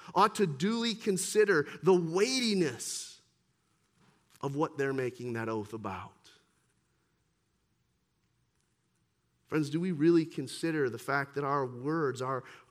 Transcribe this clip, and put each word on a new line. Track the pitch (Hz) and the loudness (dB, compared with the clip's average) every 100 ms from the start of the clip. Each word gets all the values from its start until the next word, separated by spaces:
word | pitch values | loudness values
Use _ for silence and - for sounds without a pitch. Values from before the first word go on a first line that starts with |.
| - | -2
ought | 175 208 208 | 4 4 4
to | 185 | 0
duly | 135 196 233 233 | 0 0 0 -2
consider | 226 220 185 - 214 202 156 - - | -2 -2 -2 2 4 4 4 0 0
the | 165 | 4
weightiness | 180 160 180 240 262 233 196 151 110 - - - - _ _ _ _ _ _ _ _ _ _ _ - | 4 4 2 2 2 2 2 0 -2 -8 -8 -10 -18 _ _ _ _ _ _ _ _ _ _ _ -8
of | 139 | -6
what | 139 156 143 | -2 -2 -2
they're | 135 | -2
making | 135 127 - 123 | -2 -4 -6 -6
that | 117 113 | -4 -4
oath | 113 98 | -4 -6
about." | 110 101 92 - _ - - _ _ _ _ _ _ _ _ _ _ _ _ _ _ _ _ _ _ _ _ _ _ _ _ _ _ _ _ _ _ - | -8 -8 -10 -14 _ -20 -20 _ _ _ _ _ _ _ _ _ _ _ _ _ _ _ _ _ _ _ _ _ _ _ _ _ _ _ _ _ _ -6
Friends, | 156 139 | -4 -2
do | 160 | -2
we | 185 | -2
really | 151 160 170 160 | 2 6 6 4
consider | - 127 - 165 156 127 | -4 -8 -6 -2 0 -2
the | 113 | -2
fact | - 139 139 143 | -2 -2 -2 -4
that | 139 | -2
our | 143 127 | 0 -2
words, | 120 143 165 139 123 | -4 -4 0 0 -2
our, | 127 127 - - - | -4 -6 -8 -18 -20